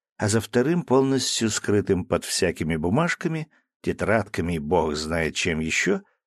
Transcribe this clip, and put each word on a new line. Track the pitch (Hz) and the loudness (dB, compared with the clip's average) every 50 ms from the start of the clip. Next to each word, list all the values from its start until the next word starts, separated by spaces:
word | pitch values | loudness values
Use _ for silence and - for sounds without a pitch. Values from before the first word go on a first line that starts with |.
| _ _ _ | _ _ _
а | - 107 | -4 -2
за | 104 107 113 | 0 0 0
вторым, | - - - 120 123 151 175 175 | 0 0 0 2 2 2 2 0
полностью | 143 - 123 135 135 135 135 131 127 - - - 113 107 | 0 2 4 4 4 4 2 0 0 -2 0 0 0 0
скрытым | - - - - 104 104 95 - 95 92 87 | 0 -2 0 2 2 2 2 2 0 0 0
под | - 104 - - | 0 -2 -2 -2
всякими | - - - 95 87 - - - 78 82 | -2 -2 0 0 0 0 -2 -2 -2 -2
бумажками, | 78 80 87 107 151 170 170 - - - 165 160 156 151 - _ _ _ _ _ _ | 0 0 2 2 2 2 0 -2 -4 -4 -4 -4 -6 -8 -10 _ _ _ _ _ _
тетрадками | - 95 - - 87 92 110 110 98 - - 98 82 85 85 | -6 -6 -4 -2 0 2 2 2 0 -2 -4 -4 -2 -2 -2
и | 78 | -4
бог | 71 76 90 85 78 78 76 | -2 2 2 2 2 2 -2
знает | 78 78 78 82 85 80 73 - | -4 -4 -2 -2 0 0 -2 -2
чем | - - 90 80 78 | -2 -2 -2 -2 -2
еще, | 78 80 - - - 185 202 196 - _ _ _ _ | -2 -2 -2 0 0 0 0 0 -4 _ _ _ _